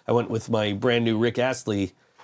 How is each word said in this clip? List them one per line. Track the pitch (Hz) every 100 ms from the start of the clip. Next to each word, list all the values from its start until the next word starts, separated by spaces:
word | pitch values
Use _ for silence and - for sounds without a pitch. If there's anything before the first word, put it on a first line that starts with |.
| -
I |
went | 117 113
with | 113 -
my | 113 104
brand | 98 127 117
new | 117 110
Rick | 117 117
Astley | 127 127 - 101 95 - _ _